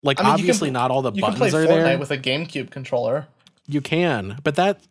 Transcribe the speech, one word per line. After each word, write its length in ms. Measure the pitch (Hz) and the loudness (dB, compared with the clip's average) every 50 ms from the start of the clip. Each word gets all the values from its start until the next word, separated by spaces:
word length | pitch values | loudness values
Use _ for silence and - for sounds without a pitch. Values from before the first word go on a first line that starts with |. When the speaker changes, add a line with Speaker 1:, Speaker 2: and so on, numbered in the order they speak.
| - | 2
Speaker 1:
Like, 180 | 143 139 - | 0 0 2
Speaker 2:
I 40 | 190 | 4
mean, 40 | 135 151 | 2 2
you 40 | |
can 40 | - 175 | 4 4
Speaker 1:
obviously 260 | 180 175 208 175 147 | 2 2 2 0 -2
Speaker 2:
pl-, 40 | 131 | 0
Speaker 1:
not 160 | 123 120 127 | 0 0 2
all 100 | 127 135 | 0 0
the 120 | 131 123 104 | 0 -2 -2
Speaker 2:
you 100 | - - | 0 -2
can 100 | 107 104 | -2 0
Speaker 1:
buttons 200 | - 247 202 156 | 0 0 2 2
Speaker 2:
play 100 | 156 160 | 2 4
Speaker 1:
are 40 | |
Speaker 2:
Fortnite 180 | 160 165 160 165 | 4 4 4 4
Speaker 1:
there. 140 | 160 135 135 | 2 2 0
Speaker 2:
with 120 | 143 135 | -2 -4
a 80 | 147 135 | -6 -4
GameCube 520 | 127 131 131 147 170 - - 143 127 - | -2 -4 -4 -4 -4 -6 -8 -10 -10 -8
controller. 580 | - 139 131 - - 120 120 113 123 151 143 - _ _ _ - _ _ _ | -12 -14 -8 -4 -4 -2 0 0 -2 -2 -4 -8 _ _ _ -20 _ _ _
Speaker 1:
You 140 | - 143 147 | -6 -6 -6
can, 580 | 135 - 160 160 175 170 143 110 95 95 104 127 - | -2 -2 0 0 2 0 0 -2 -4 -6 -10 -4 -4
but 140 | 156 147 | -2 0
that 240 | 175 180 196 202 - _ _ | 2 2 2 0 -2 _ _